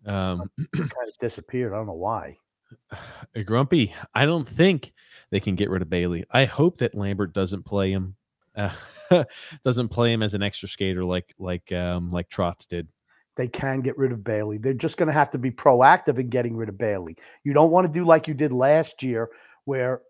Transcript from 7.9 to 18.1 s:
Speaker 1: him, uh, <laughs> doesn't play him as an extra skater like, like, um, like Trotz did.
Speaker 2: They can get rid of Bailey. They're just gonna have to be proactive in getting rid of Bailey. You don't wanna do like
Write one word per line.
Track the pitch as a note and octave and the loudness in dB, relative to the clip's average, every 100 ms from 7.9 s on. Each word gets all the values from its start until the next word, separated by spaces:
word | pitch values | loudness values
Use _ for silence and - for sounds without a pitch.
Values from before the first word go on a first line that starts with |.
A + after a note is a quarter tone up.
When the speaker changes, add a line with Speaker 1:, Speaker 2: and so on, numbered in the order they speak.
Speaker 1:
him, | G2 F#2 F#2+ _ _ _ - | -2 -6 -12 _ _ _ -6
uh, | G2+ F2+ - - - | -6 -6 -18 -20 2
<laughs> | F3+ C3+ - - D#3 | 2 2 -8 -20 -4
doesn't | C3 A#2+ A#2 | -2 0 -2
play | - A#2 | 0 2
him | A#2 | 2
as | G#2+ | 0
an | G2+ | 0
extra | G2+ - G2 | -4 -4 -14
skater | - F#2+ F2+ | -4 -2 -2
like, | F2+ F2+ - _ | -2 -2 -4 _
like, | F#2 F2 - | -6 -6 -4
um, | F2+ F2 F2 F2 | -4 -2 -4 -4
like | F2 F2 | -4 -6
Trotz | - F2 E2+ - | -4 -4 -4 -10
did. | F2 D#2+ _ _ _ _ - | -10 -10 _ _ _ _ -6
Speaker 2:
They | B2+ | -6
can | - C3+ C3 | -4 -4 -4
get | C3 C#3 | -6 -2
rid | C3 | -2
of | A#2 | -2
Bailey. | G2+ G#2+ G#2+ G#2+ | -4 -4 -4 -4
They're | B2 | -4
just | B2+ E3 - | -2 -4 -2
gonna | D#3+ | 0
have | D3+ C#3+ | 2 2
to | C3+ | 0
be | B2+ | -4
proactive | A#2+ D3 B2 C3+ F3 - B2+ | 2 6 8 8 8 2 0
in | B2 | 0
getting | B2 A#2 A2+ | -2 -2 -4
rid | A2 | -8
of | F#2+ | -4
Bailey. | A2 G2 E2+ E2 - - | -2 -2 -6 -14 -20 -8
You | C#3+ | 2
don't | C#3+ D#3+ | 6 6
wanna | F3 F3+ | 6 2
do | D#3+ | 0
like | E3+ | 6